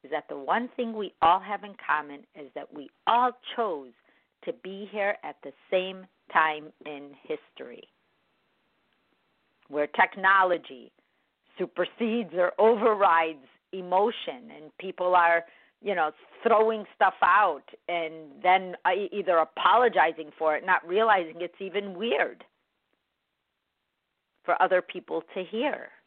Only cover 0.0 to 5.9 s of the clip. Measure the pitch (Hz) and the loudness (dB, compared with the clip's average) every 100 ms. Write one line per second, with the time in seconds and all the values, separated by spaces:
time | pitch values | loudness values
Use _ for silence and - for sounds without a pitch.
0 | 131 147 - 143 139 196 240 - 233 214 | -8 -8 -8 -12 -4 -4 -4 -8 -8 -6
1 | 190 _ 165 185 190 196 202 190 - 151 | -10 _ 4 4 0 -10 -10 -14 -4 -4
2 | 147 143 _ 151 139 147 143 - 135 _ | -4 -18 _ -20 -16 -14 -14 -16 -18 _
3 | - 233 254 240 - - 220 151 131 117 | 0 2 0 -4 -14 -6 -4 -6 -10 _
4 | _ _ _ _ - - 185 196 202 208 | _ _ _ _ -12 -12 -12 -14 -12 -4
5 | 196 - 147 - 143 - _ 185 185 | -4 -4 -10 -16 -18 -20 _ -2 -2